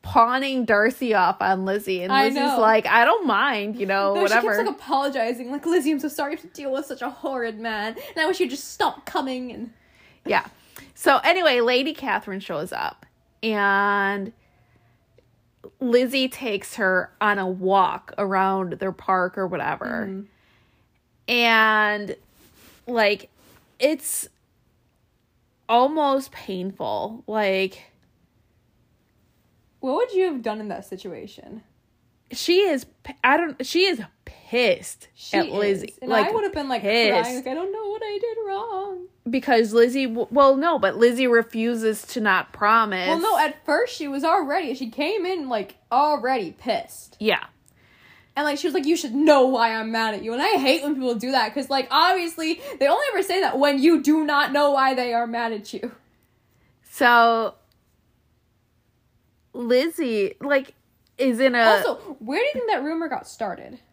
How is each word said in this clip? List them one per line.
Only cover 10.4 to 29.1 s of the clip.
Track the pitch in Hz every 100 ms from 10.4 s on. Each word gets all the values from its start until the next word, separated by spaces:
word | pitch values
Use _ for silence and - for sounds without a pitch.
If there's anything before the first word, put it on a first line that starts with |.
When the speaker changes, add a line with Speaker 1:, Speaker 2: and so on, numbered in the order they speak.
| - _ _ - -
Speaker 1:
So | - 339 269
anyway, | - 370 330 247
Lady | 233 254 277
Catherine | - 262 202 208 196
shows | 214 160 185
up, | 57 73 - - _ _ _
and | 226 208 202 196 202 202 196 202 196 - _ _ _ _ _ _ _ _ _ _ _ _ - _
Lizzie | 247 240 254 269 262
takes | - 262 202 - -
her | 190 185 - _
on | 214 202
a | 185
walk | 185 185 196 180 - - -
around | 196 190 190 190 180
their | - 190
park | 180 - 185 180 196
or | 190
whatever. | 180 - - - - 196
Speaker 2:
Mm-hmm. | 190 202 _ _ _ _ _ _ _ _ _ -
Speaker 1:
And, | 240 233 226 220 214 208 208 202 - _ _ _ _ - _ -
like, | 240 208 208 - _ _ _ _ _
it's | 277 320 - - - _ _ _ _ _ _ _ _ _ _ _ _ _ -
almost | 233 269 311 285 269 269
painful. | - - 190 190 196 - 104 208 226 -
Like, | 214 202 190 190 - - _ _ _ _ _ _ _ _ _ _ _ _